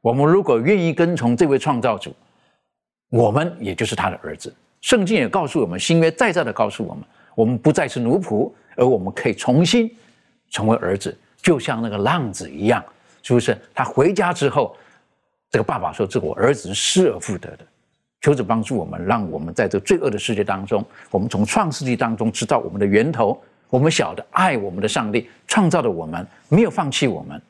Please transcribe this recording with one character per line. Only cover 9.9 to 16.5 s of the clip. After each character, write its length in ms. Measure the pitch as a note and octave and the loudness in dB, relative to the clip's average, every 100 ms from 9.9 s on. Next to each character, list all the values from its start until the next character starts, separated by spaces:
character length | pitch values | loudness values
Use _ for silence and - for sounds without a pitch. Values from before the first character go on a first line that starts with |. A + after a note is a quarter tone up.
| - _ _ _ _ _ | -4 _ _ _ _ _
成 160 | - G#2+ | -4 0
为 100 | A2+ | 0
儿 180 | F2 G2 | 0 -2
子， 200 | F#2+ - _ _ | -4 -12 _ _
就 160 | - D3+ | 2 2
像 240 | A2+ A#2+ | 0 -4
那 60 | A2+ | -4
个 100 | G2+ | -2
浪 340 | G#2 E3+ A#2+ | 0 0 -2
子 180 | G2 F2 | -8 -12
一 160 | D2 G#2 | -4 0
样， 160 | A#2+ - _ _ _ | 0 -2 _ _ _
是 100 | - | 0
不 60 | B2 | 2
是？ 180 | - G#2+ - | 2 -4 -6
他 120 | - | -6
回 280 | B2 - D3+ | -2 2 2
家 200 | G3+ F3+ | 2 0
之 160 | F3 C#3+ | 0 0
后， 280 | D3 A#2 - _ _ _ _ _ _ _ | 0 -2 -4 _ _ _ _ _ _ _
这 80 | A#2 | -2
个 40 | |
爸 160 | G#2 C3 | -2 -2
爸 140 | F2+ | -4
说 120 | - G2 | -4 -4
：“这 120 | B2+ | -2
个 80 | D#2 | -4
我 80 | |
儿 180 | - G2 | 0 0